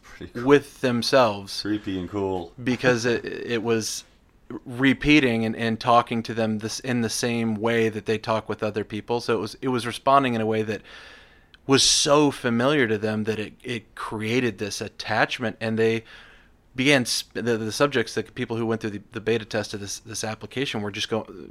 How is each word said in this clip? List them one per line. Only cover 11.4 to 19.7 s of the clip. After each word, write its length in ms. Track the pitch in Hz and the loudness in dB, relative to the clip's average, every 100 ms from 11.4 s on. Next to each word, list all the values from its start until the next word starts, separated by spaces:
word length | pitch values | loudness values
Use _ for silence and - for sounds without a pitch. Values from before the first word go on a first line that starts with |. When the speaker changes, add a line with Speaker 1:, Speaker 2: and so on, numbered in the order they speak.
| _ - - | _ -16 2
Speaker 2:
was 160 | 135 | 4
so 460 | - - 156 147 147 | 6 2 4 6 4
familiar 580 | - 127 117 127 151 117 | 2 0 2 2 2 2
to 100 | 107 | 0
them 260 | 107 107 | 0 -2
that 160 | 107 107 | -2 -4
it, 140 | 104 - | -6 -12
it 320 | 123 120 - - | -8 -8 -10 -12
created 640 | - 110 110 123 123 98 | -8 -6 0 2 0 -2
this 240 | 104 - | -6 -6
attachment, 760 | 107 - - 110 147 - 117 - | -8 -10 -2 0 0 0 -6 -4
and 180 | 113 110 | -4 2
they 240 | 113 113 - - - - _ _ _ - | 2 2 -4 -20 -20 -20 _ _ _ 0
began 300 | 135 139 120 | 4 4 2
sp-, 260 | - - | -4 -4
the, 240 | - 113 113 | -6 -2 0
the 140 | 110 | -2
subjects, 420 | - 143 123 110 - | 0 2 2 -2 -4
the 80 | |
people 340 | 104 - 120 113 | -6 -8 -6 -2
who 80 | 113 | -2
went 160 | 113 | -2
through 80 | 110 | -4
the, 120 | 101 - | -8 -12
the 80 | 110 | -8
beta 240 | 107 117 107 | -2 -2 -2
test 280 | 113 104 | -4 -4